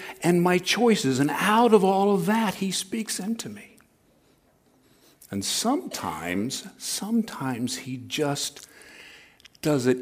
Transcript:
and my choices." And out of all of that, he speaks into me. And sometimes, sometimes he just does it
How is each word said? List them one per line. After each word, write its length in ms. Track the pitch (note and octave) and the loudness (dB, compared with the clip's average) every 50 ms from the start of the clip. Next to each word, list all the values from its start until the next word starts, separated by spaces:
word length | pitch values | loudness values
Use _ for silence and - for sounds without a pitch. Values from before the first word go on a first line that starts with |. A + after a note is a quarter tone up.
| - - - - - | -10 -14 -12 -2 2
and 200 | E3+ F3+ F3 F3 | 4 4 4 4
my 160 | F3+ F3+ F3+ | 4 2 2
choices." 600 | F3+ - - G3+ A#3+ A#3 G#3+ - - C3+ C3 B2 | 2 0 0 2 4 4 4 4 4 2 2 2
And 120 | C#3+ D3+ | 2 0
out 420 | - - E3+ G3+ G#3+ A3+ A#3+ A#3 A3 | 0 0 2 2 4 6 6 8 6
of 100 | G#3 F#3 | 6 6
all 320 | F#3+ G3 F#3+ G3 G3+ G3+ | 6 4 4 4 4 2
of 120 | F#3+ E3 | 2 2
that, 300 | F#3 G#3+ A3+ A3+ G3 F3+ | 2 0 2 0 0 -2
he 140 | - G3 F#3+ | -2 -4 -4
speaks 480 | F3+ - - - - A3+ G#3+ - - - | -4 -6 -6 -6 -6 -6 -6 -6 -6 -6
into 300 | F#3 G#3 A3+ A3+ - - | -4 -6 -6 -6 -8 -12
me. 300 | G#2 G#3 - - - - _ _ _ _ _ _ _ _ _ _ _ _ _ _ _ _ _ _ _ _ _ _ _ _ _ _ _ _ - - | -12 -14 -18 -20 -20 -20 _ _ _ _ _ _ _ _ _ _ _ _ _ _ _ _ _ _ _ _ _ _ _ _ _ _ _ _ -16 -8
And 140 | G2+ G2+ G2 | -8 -6 -4
sometimes, 1200 | - - - - A3 C#4 F#4 F4+ - - - - F2+ D#2 D#2 E2 F2 F2+ G2 G#2+ C3 - - - - - - | -4 -4 -2 0 0 0 -2 -2 -6 -10 -8 -6 -6 -6 -6 -4 -4 -2 -2 -2 -4 -6 -8 -12 -14 -18 -12
sometimes 1000 | - - - - - G#3 A3+ A#3 G#3+ - - - C#3 C3 B2+ A2 B2 A#2+ - - | -10 -8 -8 -6 -6 -2 -2 -2 -2 -2 -6 -6 -4 -4 -4 -4 -4 -6 -6 -8
he 180 | - C3 B2+ | -8 -10 -12
just 720 | B2+ A2 G#2 - D3 D3+ C#3+ C#3+ C#3 - - - - - - - - - - - - - - - - - - _ _ - - _ - - | -12 -10 -8 -4 -2 -2 -2 -2 -2 -4 -8 -8 -12 -20 -20 -20 -20 -20 -20 -20 -20 -20 -20 -20 -20 -20 -20 _ _ -20 -20 _ -6 -2
does 240 | D#3 D3 C3+ A#2 | 0 0 2 2
it 120 | B2+ B2+ B2+ | 2 0 0